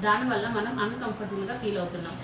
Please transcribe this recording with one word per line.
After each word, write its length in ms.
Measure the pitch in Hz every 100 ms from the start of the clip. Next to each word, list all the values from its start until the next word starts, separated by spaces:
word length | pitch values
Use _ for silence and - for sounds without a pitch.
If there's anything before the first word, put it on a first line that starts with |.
| 208
దానివల్ల 400 | 247 254 208 220 214
మనం 160 | 226 254
అన్‌కంఫర్టబుల్‌గా 720 | 208 240 233 208 202 196 196 233
ఫీల్ 140 | 214 202
అవుతున్నాం. 340 | 175 175 170 -